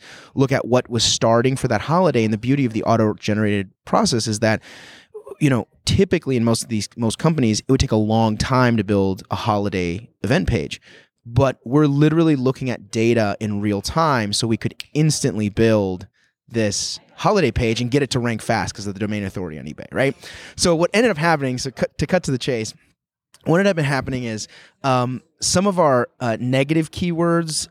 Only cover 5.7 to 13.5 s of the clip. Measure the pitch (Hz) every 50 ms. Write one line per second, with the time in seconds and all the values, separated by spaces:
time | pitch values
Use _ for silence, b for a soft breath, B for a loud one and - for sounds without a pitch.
5.7 | _ _ - - - - 196 190 - 165 - 131 135 120 113 117 117 - - -
6.7 | 117 107 101 - - 113 117 113 - - - 160 165 151 127 110 107 98 - -
7.7 | 135 131 - 135 120 110 107 107 113 113 113 110 107 107 - - 131 127 127 120
8.7 | 117 113 98 98 104 98 98 98 95 95 - - - 95 - 107 104 104 101 101
9.7 | 92 92 90 85 85 95 - - _ _ - 98 131 185 180 - 120 95 71 65
10.7 | - - B B B B B B B _ - 117 117 120 139 131 - - - 113
11.7 | 127 147 151 147 139 143 151 156 151 165 170 160 151 135 123 131 135 - 135 127
12.7 | 113 - 104 101 - 117 110 117 120 117 107 101 98 - 110 107